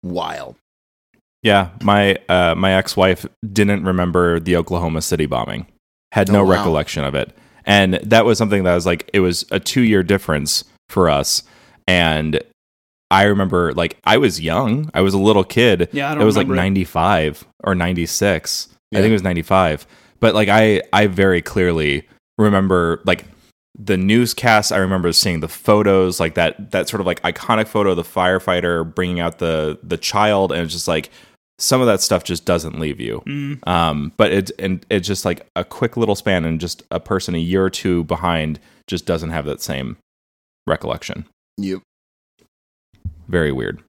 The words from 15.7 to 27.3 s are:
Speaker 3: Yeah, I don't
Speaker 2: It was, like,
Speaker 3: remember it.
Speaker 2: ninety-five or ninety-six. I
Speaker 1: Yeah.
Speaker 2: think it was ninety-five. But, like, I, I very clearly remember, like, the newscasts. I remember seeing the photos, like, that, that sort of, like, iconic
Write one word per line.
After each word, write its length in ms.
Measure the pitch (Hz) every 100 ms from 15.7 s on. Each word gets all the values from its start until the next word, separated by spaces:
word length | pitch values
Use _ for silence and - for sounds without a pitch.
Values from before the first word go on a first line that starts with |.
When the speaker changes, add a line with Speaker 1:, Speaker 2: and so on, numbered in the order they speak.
| 92 -
Speaker 3:
Yeah, 200 | 143 139
I 20 |
don't 80 | 147
Speaker 2:
It 40 | 110
was, 120 | 104
like, 80 | 87
Speaker 3:
remember 160 | 82
it. 20 |
Speaker 2:
ninety-five 840 | 92 95 87 82 87 95 78 73 - _
or 120 | - 92
ninety-six. 920 | 87 90 82 - 101 82 - - -
I 40 | _ _
Speaker 1:
Yeah. 80 | 87
Speaker 2:
think 80 | 104
it 40 |
was 100 | 107
ninety-five. 640 | 92 87 82 95 87 76 - _ _ _
But, 160 | 113 98
like, 120 | 104
I, 320 | 104 110 101 -
I 140 | 101 107
very 340 | 90 98 87
clearly 680 | - - 90 82 76 71 - _ _ -
remember, 640 | 107 98 95 90 85 82 -
like, 200 | 90 - - _ _ _ -
the 200 | 101 95
newscasts. 760 | 92 113 120 - 123 107 104
I 60 | -
remember 340 | 92 95 87
seeing 260 | 82 101 85
the 80 | 82
photos, 720 | - - 104 101 95 92 90
like, 160 | 82 80
that, 360 | 82 - 101
that 160 | 95 87
sort 120 | 92
of, 60 | 92
like, 140 | 85
iconic 440 | 90